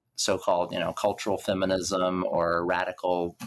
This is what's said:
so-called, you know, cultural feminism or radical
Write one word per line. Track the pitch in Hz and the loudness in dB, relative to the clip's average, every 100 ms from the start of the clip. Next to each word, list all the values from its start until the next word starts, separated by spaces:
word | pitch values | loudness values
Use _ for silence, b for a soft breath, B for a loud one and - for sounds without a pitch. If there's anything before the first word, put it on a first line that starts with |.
| _ - | _ -4
so-called, | - 95 - 87 87 | 0 0 2 2 0
you | 92 | -2
know, | 85 | -2
cultural | - 104 98 110 95 | 0 0 0 -2 -2
feminism | - 95 98 95 82 95 92 92 95 | 0 0 2 0 0 0 0 0 0
or | 85 85 85 | 0 2 2
radical | 87 90 92 - 90 87 87 - | 2 0 -2 -2 0 0 0 -6